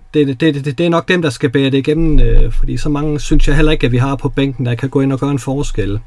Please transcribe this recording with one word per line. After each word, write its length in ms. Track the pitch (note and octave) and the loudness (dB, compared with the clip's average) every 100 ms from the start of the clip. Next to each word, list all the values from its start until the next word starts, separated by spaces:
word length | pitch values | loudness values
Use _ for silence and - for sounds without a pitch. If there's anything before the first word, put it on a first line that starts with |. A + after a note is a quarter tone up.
| - | -6
det, 120 | D#3 C#3 | -2 -2
det, 140 | C3 | 0
det, 240 | D#3+ C#3+ | -2 -2
det, 140 | C#3+ C3+ | -6 -4
det 80 | E3+ | 0
er 40 | |
nok 180 | E3 - | 0 0
dem, 140 | F3+ | -2
der 80 | D#3+ | -2
skal 200 | - D3 | -2 -2
bære 200 | C#3 C3+ | 0 0
det 80 | C3+ | 0
igennem, 420 | C3+ D3+ E3 C#3+ | -2 0 2 4
øh, 320 | B2 A2 A2 | 6 6 4
fordi 240 | - - B2 | 2 0 0
så 120 | D#3 | -2
mange 320 | C#3+ D3+ D3 | -2 -2 -4
synes 280 | - D3 C#3 | 0 4 4
jeg 80 | C#3+ | 4
heller 160 | D#3 | 4
ikke, 140 | D#3 B2 | 2 0
at 60 | |
vi 40 | B2 | 0
har 200 | C3+ C#3 | 0 -2
på 120 | C3 | -4
bænken, 380 | C3 C#3 B2+ A#2+ | -2 -4 -4 -4
der 80 | |
kan 140 | A#2+ C3+ | -4 -4
gå 100 | C#3+ | -2
ind 120 | C3+ | -2
og 80 | C3+ | -2
gøre 100 | C#3+ | -4
en 80 | C#3 | -4
forskel, 600 | C3+ C3+ C#3+ - G2 G#2 | -4 -4 -4 -4 -4 -6